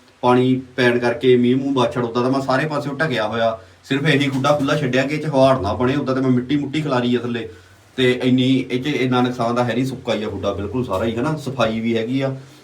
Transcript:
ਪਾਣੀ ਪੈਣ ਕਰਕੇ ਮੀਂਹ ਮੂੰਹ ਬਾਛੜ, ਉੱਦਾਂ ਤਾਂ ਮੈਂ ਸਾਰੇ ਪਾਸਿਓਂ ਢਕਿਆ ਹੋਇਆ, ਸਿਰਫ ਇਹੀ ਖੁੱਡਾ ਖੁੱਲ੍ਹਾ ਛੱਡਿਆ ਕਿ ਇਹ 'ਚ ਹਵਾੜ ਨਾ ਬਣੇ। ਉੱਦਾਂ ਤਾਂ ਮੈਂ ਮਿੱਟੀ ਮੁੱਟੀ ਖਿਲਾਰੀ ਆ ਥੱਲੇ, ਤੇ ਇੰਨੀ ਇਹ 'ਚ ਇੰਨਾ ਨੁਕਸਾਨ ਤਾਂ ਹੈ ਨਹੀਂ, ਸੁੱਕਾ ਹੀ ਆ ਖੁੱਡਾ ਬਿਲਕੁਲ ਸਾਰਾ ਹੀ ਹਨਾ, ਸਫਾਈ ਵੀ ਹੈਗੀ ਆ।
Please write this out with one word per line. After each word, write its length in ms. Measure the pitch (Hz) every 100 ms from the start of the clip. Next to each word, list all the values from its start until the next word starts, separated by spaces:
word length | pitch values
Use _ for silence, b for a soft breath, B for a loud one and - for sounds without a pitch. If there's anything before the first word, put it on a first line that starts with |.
| b _
ਪਾਣੀ 380 | 123 123 127 127 - -
ਪੈਣ 240 | 123 120
ਕਰਕੇ 360 | 120 - 131 123
ਮੀਂਹ 180 | 120 131
ਮੂੰਹ 180 | 139
ਬਾਛੜ, 300 | 135 117 127
ਉੱਦਾਂ 200 | 117 120
ਤਾਂ 80 | 123
ਮੈਂ 100 | 139
ਸਾਰੇ 260 | 131 131 156
ਪਾਸਿਓਂ 280 | 143 131 131
ਢਕਿਆ 320 | 156 117 107
ਹੋਇਆ, 300 | 117 113 - B B
ਸਿਰਫ 220 | - 135 156
ਇਹੀ 240 | 135 135
ਖੁੱਡਾ 220 | 127 143
ਖੁੱਲ੍ਹਾ 240 | 147 139 151
ਛੱਡਿਆ 260 | 131 127
ਕਿ 120 | 139 151
ਇਹ 40 |
'ਚ 60 | 156
ਹਵਾੜ 340 | 139 135 131
ਨਾ 120 | 101
ਬਣੇ। 220 | 107 123 147
ਉੱਦਾਂ 200 | 127 131
ਤਾਂ 60 |
ਮੈਂ 100 | 131
ਮਿੱਟੀ 240 | 123 123 147
ਮੁੱਟੀ 260 | 143 151
ਖਿਲਾਰੀ 340 | 151 123 120 120
ਆ 40 |
ਥੱਲੇ, 280 | 120 117 110 B B B _ -
ਤੇ 140 | 127 123
ਇੰਨੀ 240 | 127 127 127 131
ਇਹ 200 | - 127
'ਚ 40 | 143
ਇੰਨਾ 340 | 131 127 123
ਨੁਕਸਾਨ 340 | 123 - 117 120
ਤਾਂ 80 | 120
ਹੈ 80 |
ਨਹੀਂ, 120 | 113 131
ਸੁੱਕਾ 280 | - -
ਹੀ 100 | 107
ਆ 60 | 107
ਖੁੱਡਾ 240 | 98 101
ਬਿਲਕੁਲ 320 | 95 104 127 120
ਸਾਰਾ 200 | 95 117
ਹੀ 100 | 110
ਹਨਾ, 200 | 143 151
ਸਫਾਈ 420 | 123 127 110 113
ਵੀ 160 | 113 113
ਹੈਗੀ 240 | 110 135
ਆ। 140 | 135 135 B B